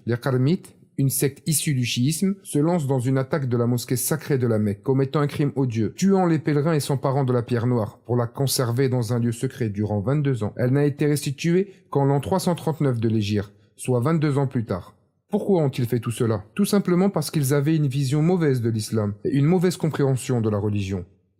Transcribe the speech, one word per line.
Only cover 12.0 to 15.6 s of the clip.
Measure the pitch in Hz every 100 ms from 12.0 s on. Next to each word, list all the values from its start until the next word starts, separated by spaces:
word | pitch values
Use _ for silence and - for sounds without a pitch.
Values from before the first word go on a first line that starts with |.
| 139
l'an | 139
trois | - 190
cent | 185
trente-neuf | 170 - 151 139 117
de | 113
l'Hégire, | 110 101 104 98 - _ -
soit | - 123
vingt-deux | 127 165 151 139
ans | 135
plus | 123 110
tard. | 92 - - _ _ _
Pourquoi | 208 208 185